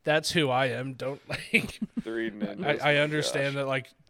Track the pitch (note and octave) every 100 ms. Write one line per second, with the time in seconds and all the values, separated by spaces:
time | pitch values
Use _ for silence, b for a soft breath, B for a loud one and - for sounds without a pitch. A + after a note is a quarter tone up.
0 | D#3 D3+ D#3 F3 C#3 B2+ C3+ A#2 C3 B2
1 | B2+ C#3+ - C#3+ - A#3 - - G#3+ -
2 | A2+ A2+ A2+ G#2 G#2 G2+ C#3+ D3 C#3+ D3
3 | D3+ D3+ D3 C#3 C#3 C#3 C3+ C3+ - _
4 | _